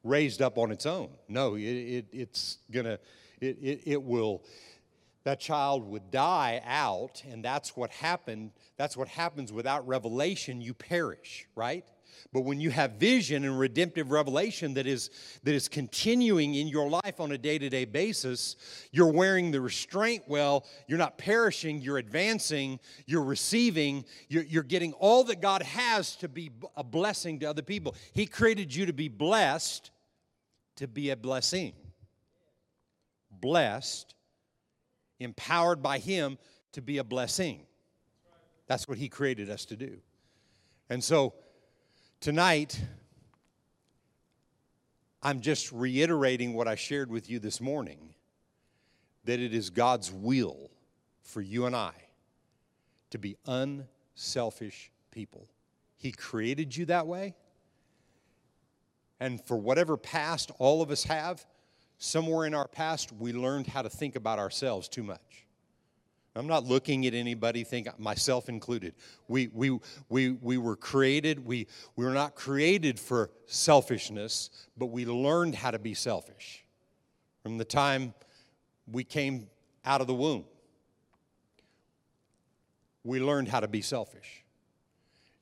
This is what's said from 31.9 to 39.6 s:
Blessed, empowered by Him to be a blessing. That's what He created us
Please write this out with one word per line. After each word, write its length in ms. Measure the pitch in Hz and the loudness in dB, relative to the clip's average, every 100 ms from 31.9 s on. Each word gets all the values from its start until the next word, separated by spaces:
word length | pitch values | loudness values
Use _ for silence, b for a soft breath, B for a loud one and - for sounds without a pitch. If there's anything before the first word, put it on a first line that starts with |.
| - - _ _ _ _ _ _ _ _ _ _ _ _ | -20 -20 _ _ _ _ _ _ _ _ _ _ _ _
Blessed, 840 | 98 123 170 120 113 - - - _ _ _ _ _ _ _ _ _ _ - | -8 0 4 2 0 -6 -10 -12 _ _ _ _ _ _ _ _ _ _ -12
empowered 640 | 123 - - 170 170 160 | -12 -8 0 4 4 4
by 160 | 135 139 | 0 -2
Him 400 | 98 190 143 131 b b _ | -2 -2 -2 -4 b b _
to 80 | 143 | -14
be 180 | 127 143 | -6 -4
a 40 | |
blessing. 580 | 117 127 120 - 170 80 73 _ _ _ _ _ _ _ _ _ - | -2 -4 -2 -2 -4 -6 -16 _ _ _ _ _ _ _ _ _ -4
That's 200 | 127 - | -4 -4
what 100 | 110 | -8
He 120 | 135 | -8
created 400 | - 139 110 101 | -2 -2 -2 -6
us 160 | 101 | -10